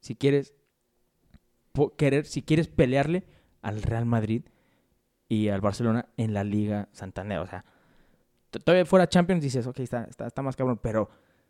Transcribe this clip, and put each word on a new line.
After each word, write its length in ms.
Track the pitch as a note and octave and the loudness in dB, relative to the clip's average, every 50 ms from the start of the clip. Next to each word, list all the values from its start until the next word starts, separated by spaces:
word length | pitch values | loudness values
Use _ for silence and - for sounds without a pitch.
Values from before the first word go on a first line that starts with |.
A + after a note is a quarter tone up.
si 160 | - - A#2+ | -14 -14 -6
quieres 380 | - - C#3 C#3 C#3+ C3+ - _ _ _ _ _ _ _ _ _ _ _ _ _ _ _ _ - _ _ _ _ _ _ _ | 0 2 2 2 2 0 -4 _ _ _ _ _ _ _ _ _ _ _ _ _ _ _ _ -20 _ _ _ _ _ _ _
po-, 240 | - C3 D3 - - | -2 0 0 0 0
querer, 300 | - D3+ C#3 - D3 D3 | 0 0 2 2 0 -2
si 160 | - - C3+ | -4 -8 -8
quieres 260 | - - D#3 D#3+ D#3+ - | -2 0 2 2 2 0
pelearle 580 | - - D#3 B2 B2+ C#3 C#3 D3 E3+ F#3 - - _ _ _ _ _ _ | 0 2 2 2 2 0 0 0 -2 -4 -4 -8 _ _ _ _ _ _
al 200 | - G#2 G#2 G#2+ | -8 -8 -6 -4
Real 240 | G2+ - A#2 A#2 A#2 | -4 -2 -2 -2 0
Madrid 360 | A#2 A#2 A2+ G#2+ G#2+ A2 A#2+ - - _ _ _ _ _ _ _ _ _ _ _ _ _ _ _ - | 0 0 0 0 0 -2 -4 -4 -10 _ _ _ _ _ _ _ _ _ _ _ _ _ _ _ -4
y 200 | A#2 G#2+ G#2+ G#2 | -2 0 0 0
al 120 | G2+ F#2+ | 0 0
Barcelona 480 | G2+ G#2 G2 - A#2+ A2+ A2 A#2+ - - _ | 0 -2 -2 0 0 0 0 0 -2 -6 _
en 180 | - A2+ A2 G#2 | -4 -4 -2 -2
la 100 | G2+ G2+ | -2 -2
Liga 440 | G#2 G2+ G#2+ G#2 G#2 G#2 G#2 G2+ - | 0 0 0 0 0 -2 -4 -6 -8
Santander. 460 | _ - G2 F#2+ - F#2 F#2+ G#2 G2+ D#2 | _ -16 -16 -12 -10 -10 -8 -6 -6 -6
O 80 | F2 | -6
sea, 180 | F#2 F2+ F#2 - _ _ _ _ _ _ _ _ _ _ _ _ _ _ _ _ _ | -8 -10 -14 -16 _ _ _ _ _ _ _ _ _ _ _ _ _ _ _ _ _
t-, 80 | - G#3+ | -14 -4
todavía 240 | - - F3 F#3 F3+ | 2 4 4 4 4
fuera 240 | - F#3+ F#3 F3+ F3 | 6 6 4 6 6
Champions 340 | - F3+ F3 E3+ F#3+ E3+ | 4 4 4 4 2 0
dices, 240 | D3 C3+ A#2+ C3 A2+ | 0 -2 -2 -2 -4
"Ok, 120 | B2+ B2+ - | -4 -6 -8
está, 240 | B2+ A#2 - A#2+ A2+ | -6 -6 -6 -8 -8
está, 220 | - - - A2+ | -10 -12 -12 -10
está 160 | A#2 - - | -8 -8 -6
más 140 | C3+ C3+ B2+ | -6 -6 -4
cabrón", 220 | - C3 B2+ A#2+ G#2 | -2 -2 -2 -2 -2
pero 260 | - A#2 G#2+ A2 G2+ - - _ _ _ _ _ _ | -4 -2 -2 -2 -2 -2 -6 _ _ _ _ _ _